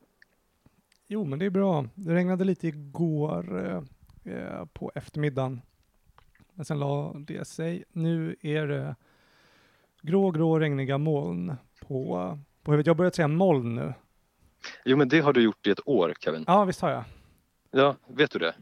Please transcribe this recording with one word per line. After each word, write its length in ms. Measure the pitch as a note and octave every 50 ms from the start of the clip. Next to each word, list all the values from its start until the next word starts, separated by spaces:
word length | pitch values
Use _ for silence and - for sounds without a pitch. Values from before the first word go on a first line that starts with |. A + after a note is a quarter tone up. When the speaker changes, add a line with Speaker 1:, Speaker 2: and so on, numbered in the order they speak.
| _ _ _ _ _ _ _ _ _ _ _ _ _ _ _ _ _ _ _ _ _
Speaker 1:
Jo, 180 | - G3+ A3 G3+
men 140 | C#3+ C3+ D3
det 60 | F#3+
är 40 | G3+
bra. 360 | F3+ F#3+ G3 G3 E3+ D3 C3 A#2 -
Det 180 | - G3+ D#3+ E3
regnade 300 | F3 F3+ F3+ F#3 F3 F#3+
lite 240 | G3 F3+ - -
igår, 1000 | E3 D3 D3+ D3 C#3+ C3+ - E3+ E3 D#3 D3 D3 D#3 - - F3 F3+ F#3+ - -
eh, 180 | F#3 F#3 F3+ D3+ - - _ _ - - - - - -
eh, 320 | - - - - - -
på 260 | D#3 - - - - -
eftermiddagen. 680 | C#3+ - - - D3+ D3 D3 C3 C3 C3+ C3 C3+ B2 - _ _ _ _ _ _ _ _ _ _ _ _ _ _ _ - _ _
Men 120 | F#3 D3+
sen 140 | - D#3+ C#3+
la 340 | C#3+ C#3 C#3+ C#3+ D3 D#3+ E3+ D3
det 260 | D3 - - - D3
sig. 360 | - - - D#3+ E3 F3 F3+ - _
Nu 440 | - E3+ D#3+ E3 E3+ E3 D#3+ D#3+ - -
är 260 | - D3+ D3 D#3 D#3
det 280 | C#3+ C#3+ C#3 C3+ D3 C3+ - _ _ _ _ _ _ _ _ _ _ _ _ _ _ _ _ _ _ _ _
grå, 300 | - D3+ E3+ G3 G3 F#3+
grå, 280 | E3 D#3 E3 D#3+ D#3+ D#3
regniga 380 | D#3+ D3+ C#3+ C3+ C3+ B2+ C#3
moln 580 | C#3 D3 D#3+ D3+ C#3+ D3+ F3 F3 F3 F3 F3+ C#3+ B2 _ _ _ - -
på, 520 | - C#3+ B2+ C3 - - - - F3+ E3+ C#3+ C#3 _ _ _ -
på 80 | -
huvudet. 140 | D3 D3 D3
Jag 60 | E3 E3
har 40 |
börjat 180 | D#3 F3+ F3+ -
säga 120 | - D#3+
moln 480 | C#3+ D#3 E3+ G3 F#3+ D#3 C3+ A#2+ A#2 A#2
nu. 180 | B2 G2+ D#2+ B2 - _ _ _ _ _ _ _ _ _ _ _ _ - - - - -
Speaker 2:
Jo, 120 | A#2+ C3
men 120 | D3 C#3+ B2+
det 100 | D3+ E3
har 140 | C#3+ D3 C3+
du 80 | B2+ A#2
gjort 240 | A2 G2+ _ -
i 40 | G2+
ett 80 | G2 - -
år, 260 | - C#3 G#2+ E2+ D#2+ - -
Kevin. 240 | - - D2+ D#2+ D#2+
Speaker 1:
Ja, 180 | - F3+ G3+ G#3
visst 160 | F3+ - -
har 80 | F#3 D#3+
jag. 140 | C3 B2 A2 - - - - _ _ _ _ _ _ _ _ _
Speaker 2:
Ja, 240 | - C3+ C#3 C#3+ C3 - _
vet 240 | - B2 B2 D3+ -
du 80 | - -
det? 160 | E2 E2 - -